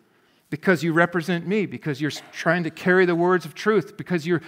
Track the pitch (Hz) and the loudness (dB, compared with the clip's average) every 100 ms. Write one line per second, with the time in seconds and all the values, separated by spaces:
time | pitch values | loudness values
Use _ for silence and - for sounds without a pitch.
0 | _ _ _ _ _ 147 196 170 165 160 | _ _ _ _ _ -2 0 2 2 2
1 | 175 175 165 170 170 214 156 120 156 127 | 2 0 -2 -4 -2 -2 -2 -6 -6 -4
2 | 147 - - - 165 175 160 - 185 185 | -6 -6 -14 -4 0 0 -2 -2 2 4
3 | 180 170 175 180 151 - 214 214 - - | 4 2 2 2 -2 -4 0 2 0 -10
4 | 139 180 156 165 | -4 -4 0 -2